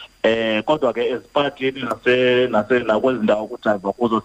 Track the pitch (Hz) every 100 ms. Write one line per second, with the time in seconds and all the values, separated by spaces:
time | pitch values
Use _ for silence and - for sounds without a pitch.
0 | - _ 113 113 113 107 - 151 127 113
1 | 120 120 - 147 143 - 131 135 120 110
2 | 123 127 127 123 123 110 104 123 113 110
3 | 131 123 107 107 107 - - 101 98 -
4 | 120 110